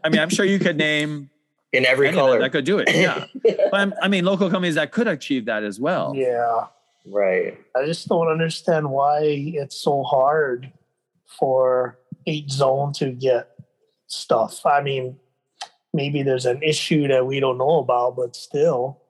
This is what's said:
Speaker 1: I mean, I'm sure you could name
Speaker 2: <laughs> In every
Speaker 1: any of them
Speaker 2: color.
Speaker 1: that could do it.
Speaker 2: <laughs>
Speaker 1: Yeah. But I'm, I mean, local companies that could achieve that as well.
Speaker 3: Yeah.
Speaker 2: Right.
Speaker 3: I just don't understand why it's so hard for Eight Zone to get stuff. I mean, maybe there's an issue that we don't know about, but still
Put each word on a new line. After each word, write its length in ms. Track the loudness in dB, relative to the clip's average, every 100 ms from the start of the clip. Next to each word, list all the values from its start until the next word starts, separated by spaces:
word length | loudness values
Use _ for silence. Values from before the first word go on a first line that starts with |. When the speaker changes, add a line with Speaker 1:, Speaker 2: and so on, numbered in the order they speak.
Speaker 1:
I 40 | 2
mean, 120 | 2
I'm 80 | 2
sure 160 | 0
you 160 | 2 2
could 160 | 0 0
name 520 | 0 0 -2 -6 -12 _ _
Speaker 2:
<laughs> 220 | _ _
In 120 | 0
every 220 | 2 4 2
Speaker 1:
any 100 | 4
of 40 |
them 100 | 4
Speaker 2:
color. 60 | 4
Speaker 1:
that 100 | 2
could 120 | 0
do 140 | 0 0
it. 100 | 2
Speaker 2:
<laughs> 40 |
Speaker 1:
Yeah. 300 | 2 2 0 -8 0
But 320 | 0 2 0
I'm, 180 | 2 -2 -2
I 60 | 0
mean, 180 | 2
local 240 | 2 2 0
companies 260 | 0 0 0
that 160 | -2
could 160 | -2 -2
achieve 380 | -2 -2 -4 -2
that 180 | -4
as 160 | -4 -4
well. 320 | -2 -2 -2
Speaker 3:
Yeah. 520 | -2 -2 0 0 0 -4 _ _ _
Speaker 2:
Right. 540 | -8 -2 2 2 -2 -6 _ -4
Speaker 3:
I 100 | -2
just 200 | -4 -2
don't 220 | 0 2
understand 600 | 0 -2 -4 0 0 0
why 300 | 0 0 2
it's 520 | 0 0 -4 -6 -8 -6
so 280 | -2 -2
hard 680 | 0 2 2 2 0 -4 -8 _ _ _ _ _ _
for 720 | -4 0 2 2 2 -2 -8 _ -12 -8
Eight 200 | -6 -6
Zone 400 | 0 2 2 -2
to 160 | -2 -4
get 400 | -2 2 2 0 _ -20 _ _ _ _
stuff. 580 | -14 -2 0 0 -2
I 160 | 0 0
mean, 360 | 0 -4 -6 -12 _ _ _ _ -18 _ _
maybe 300 | -4 -2 -2
there's 240 | 0 0 0
an 160 | -2
issue 460 | -2 -2 0 0 4
that 180 | 2 2
we 140 | 0
don't 180 | -2 0
know 200 | 0 0
about, 340 | 2 0 0 -2
but 200 | -8 -8
still 640 | -8 0 0 0 -4 -8 _